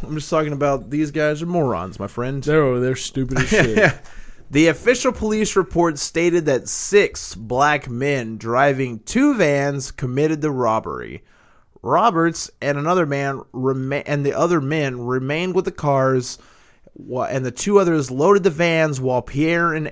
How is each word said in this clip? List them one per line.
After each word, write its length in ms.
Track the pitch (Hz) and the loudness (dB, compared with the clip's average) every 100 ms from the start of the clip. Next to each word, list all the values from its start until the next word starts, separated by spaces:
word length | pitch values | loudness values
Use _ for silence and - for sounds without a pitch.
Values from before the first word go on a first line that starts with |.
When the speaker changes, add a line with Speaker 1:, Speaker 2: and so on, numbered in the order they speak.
Speaker 1:
I'm 100 | - 151 | -8 -8
just 140 | 143 | -2
talking 240 | 160 156 | -2 -2
about 360 | 139 143 139 107 | -2 0 -2 -4
these 180 | 147 151 | -4 -2
guys 320 | 151 151 151 | 0 -2 -2
are 60 | 170 | -2
morons, 520 | 175 139 92 92 - | 0 0 -2 -6 -8
my 80 | 101 | -8
friend. 360 | - 123 139 | -6 -4 -4
Speaker 2:
They're, 360 | 135 156 139 123 | 0 2 4 2
they're 160 | 127 131 | 0 -2
stupid 440 | - - 131 135 | -4 -4 -2 0
as 80 | 131 | 2
Speaker 1:
<laughs> 0 | |
Speaker 2:
shit. 440 | 214 131 110 185 - - - - - - | 4 4 6 4 2 -10 -16 -16 -16 -2
Speaker 1:
The 160 | 143 160 | 4 4
official 440 | 143 - 262 262 | 4 0 2 0
police 440 | - 214 214 208 - | 0 -2 0 2 0
report 420 | 170 170 170 147 | 0 2 2 0
stated 480 | - 165 175 170 151 | -4 0 2 2 2
that 220 | 131 - | 0 -2
six 680 | - - 208 185 - - 92 | -8 2 4 4 -2 -12 -14
black 540 | 110 123 143 147 131 | -4 2 2 2 -4
men 480 | 117 139 139 113 110 | -4 -2 -2 -4 -8
driving 600 | 113 120 143 131 131 113 | -2 2 2 2 -4 -6
two 340 | - 226 294 254 | -4 2 2 4
vans 560 | 160 143 143 139 135 | 2 2 0 -4 -8
committed 500 | - 131 127 156 156 | -8 -4 0 0 0
the 100 | 151 | -2
robbery. 720 | 131 117 110 92 65 58 71 - _ _ _ _ _ | 0 0 0 -2 -8 -10 -14 -18 _ _ _ _ _
Roberts 680 | - 156 226 165 165 160 - - | 0 2 2 2 0 -2 -10 -6
and 160 | 135 143 | -4 -2
another 300 | 151 175 156 | 0 0 0
man 340 | 139 139 135 - | -2 -4 -6 -10
rema-, 500 | - 131 135 131 139 - | -4 -2 -2 -4 -6 -4
and 180 | 147 | -2
the 100 | 139 - | 0 2
other 240 | 170 170 | 2 2
men 400 | 135 156 143 123 | 0 -2 -2 -4
remained 540 | 120 127 131 156 180 180 | -4 -2 -2 -2 0 -2
with 100 | 185 | -2
the 60 | |
cars, 680 | - 147 139 131 131 123 - - _ _ _ - | -4 0 2 2 2 -2 -10 -18 _ _ _ -20
wha-, 300 | - - 123 | -20 -10 -6
and 200 | 117 131 | -4 -2
the 60 | 127 | -4
two 300 | 120 196 202 | -4 2 4
others 320 | 175 160 131 | 4 2 0
loaded 320 | 127 165 202 | 0 4 4
the 80 | 185 | 4
vans 500 | 151 170 165 156 135 | 2 0 2 2 0
while 220 | 127 127 | 0 0
Pierre 500 | - 135 160 170 170 | -2 -2 0 2 0
and 180 | 156 151 | -2 -6